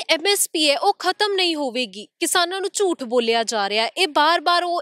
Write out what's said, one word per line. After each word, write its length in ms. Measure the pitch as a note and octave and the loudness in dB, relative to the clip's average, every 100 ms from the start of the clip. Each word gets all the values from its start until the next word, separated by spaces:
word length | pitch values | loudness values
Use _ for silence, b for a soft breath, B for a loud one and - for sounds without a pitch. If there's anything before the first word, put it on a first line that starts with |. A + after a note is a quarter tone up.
| - | 2
ਐਮ 160 | D#4+ F4+ | 0 2
ਐਸ 240 | G4+ - | 0 -2
ਪੀ 160 | E4 D4+ | 0 2
ਹੈ, 100 | C#4+ | 2
ਉਹ 140 | G4 | 2
ਖਤਮ 400 | - F4 F#4 G#4 | 0 -2 0 -2
ਨਹੀਂ 220 | G4 F4+ D#4 | 0 0 0
ਹੋਵੇਗੀ। 500 | C#4 A3+ A#3+ F#3+ G#3 | -4 -4 -6 -8 -18
ਕਿਸਾਨਾਂ 560 | _ E4 F#4 E4+ F#4+ | _ -2 0 0 -2
ਨੂੰ 80 | F#4 | -6
ਝੂਠ 300 | - G4 E4+ | -2 -2 -2
ਬੋਲਿਆ 400 | B3 B3 A#3 A#3 | -2 0 2 0
ਜਾ 260 | A3+ A3+ G3+ | -2 -4 -2
ਰਿਹਾ 160 | G#3 A3+ | -2 -2
ਹੈ। 40 | - | 0
ਇਹ 100 | F#4 | 0
ਬਾਰ-ਬਾਰ 560 | D4 D4+ E4+ D#4 F4 | 2 4 2 2 0
ਉਹ 180 | F4 F4 | 0 -4